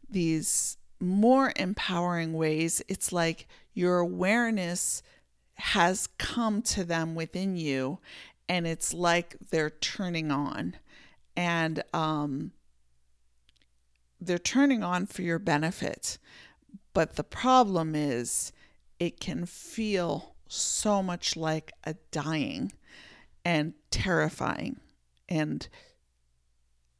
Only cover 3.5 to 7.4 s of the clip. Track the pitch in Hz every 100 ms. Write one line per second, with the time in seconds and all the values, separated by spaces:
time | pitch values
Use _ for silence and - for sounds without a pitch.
3.5 | - - - 180 180 175 180 185 233 233
4.5 | 214 175 175 - - - _ _ _ _
5.5 | - - 208 175 190 - - - - 226
6.5 | 208 - - 175 165 165 165 160 175